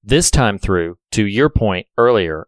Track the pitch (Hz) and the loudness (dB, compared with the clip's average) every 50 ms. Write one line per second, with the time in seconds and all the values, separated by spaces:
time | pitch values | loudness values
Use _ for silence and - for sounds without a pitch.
0 | _ 104 127 156 170 - - 147 127 107 101 98 - - 95 90 82 85 87 _ | _ 0 0 2 2 2 2 2 2 0 -2 -4 -2 -2 0 0 -2 -4 -8 _
1 | _ _ - 113 107 101 101 113 143 151 - - 113 104 92 90 - _ _ - | _ _ -2 -2 -2 0 2 2 0 0 0 -2 -2 -2 -2 -4 -6 _ _ 0
2 | 117 123 123 107 90 82 78 78 85 | 2 2 2 2 0 -2 -6 -8 -12